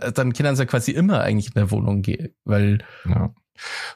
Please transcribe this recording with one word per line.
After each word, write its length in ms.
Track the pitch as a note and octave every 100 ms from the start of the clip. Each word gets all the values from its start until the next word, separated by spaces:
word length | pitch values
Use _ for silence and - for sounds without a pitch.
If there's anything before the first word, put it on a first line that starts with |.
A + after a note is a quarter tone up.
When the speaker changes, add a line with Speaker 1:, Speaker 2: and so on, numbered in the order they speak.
| A#2
Speaker 1:
dann 180 | A#2+ B2+
können 240 | A#2+ D3 C3+
sie 80 |
quasi 280 | B2+ B2+ -
immer 280 | C3+ F#3 E3
eigentlich 280 | G#2 G#2+ G#2
in 40 |
der 160 | - G2
Wohnung 300 | G#2+ G2+ G2+
gehen, 340 | G2 G#2 - _
weil 340 | - G#2 G2+ G#2 - -
Speaker 2:
Ja. 300 | - - - - _ - - - -